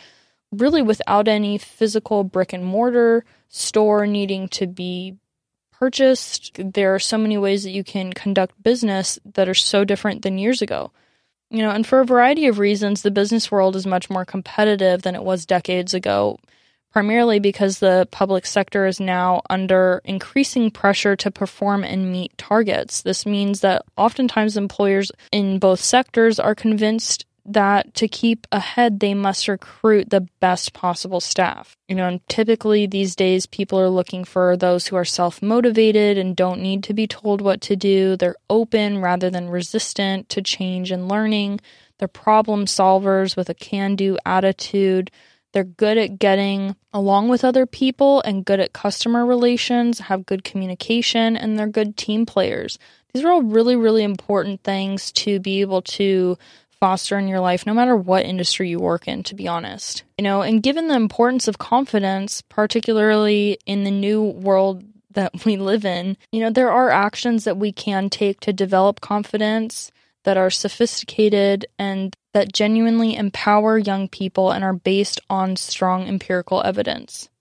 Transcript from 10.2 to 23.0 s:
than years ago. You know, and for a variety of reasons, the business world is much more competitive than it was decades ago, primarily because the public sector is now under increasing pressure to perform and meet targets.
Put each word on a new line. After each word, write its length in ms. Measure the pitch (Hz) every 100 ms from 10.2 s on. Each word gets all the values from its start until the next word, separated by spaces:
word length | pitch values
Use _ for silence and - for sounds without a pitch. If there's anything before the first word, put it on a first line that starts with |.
than 160 | 196 190
years 240 | 214 254
ago. 300 | 208 69 - _ _ _ _ _ _
You 140 | 220
know, 80 | 214
and 140 | 208 226
for 140 | 262
a 60 | 254
variety 400 | 247 247 302 285
of 140 | 208
reasons, 420 | 202 202 208 202
the 100 | 202
business 400 | 202 202 226 -
world 240 | 202 190 190
is 120 | 190
much 220 | 180 -
more 140 | 185
competitive 800 | 180 196 - - 214 202 190 180
than 140 | 185 180
it 80 |
was 220 | 185 185 -
decades 480 | 180 175 180 180
ago, 460 | 185 139 101 104 - _ _ _ _ _
primarily 460 | 214 208 233 233 208
because 400 | 202 196 196 190
the 280 | 190 185 180
public 340 | - 196 185 -
sector 400 | 202 190 202 190
is 160 | 185
now 400 | 190 180 180 180 -
under 520 | 185 190 185 185 180 -
increasing 640 | 190 - - 269 247 220
pressure 460 | - 202 196 208 196
to 120 | 202
perform 540 | - 196 - 202 202
and 300 | 185 190 185
meet 240 | 185 180 -
targets. 640 | - 214 208 - - -